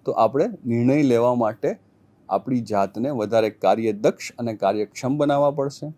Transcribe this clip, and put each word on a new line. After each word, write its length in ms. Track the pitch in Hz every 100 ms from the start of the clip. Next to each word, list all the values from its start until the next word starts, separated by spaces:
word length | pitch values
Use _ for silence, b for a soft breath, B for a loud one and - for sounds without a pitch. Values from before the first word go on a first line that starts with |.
તો 80 | -
આપણે 360 | - 113 131 208 190 120
નિર્ણય 360 | 117 123 143
લેવા 320 | 143 117 120
માટે 440 | 123 110 110 143 214 _ _ _ _ _
આપણી 320 | 98 113 127
જાતને 500 | 107 104 98 107 127
વધારે 400 | 135 104 113 110
કાર્યદક્ષ 840 | - 92 107 113 104 139 - - -
અને 160 | 117
કાર્યક્ષમ 640 | 110 98 107 104 - 127 147
બનાવવા 340 | 147 143 143
પડશે. 420 | 147 139 - 147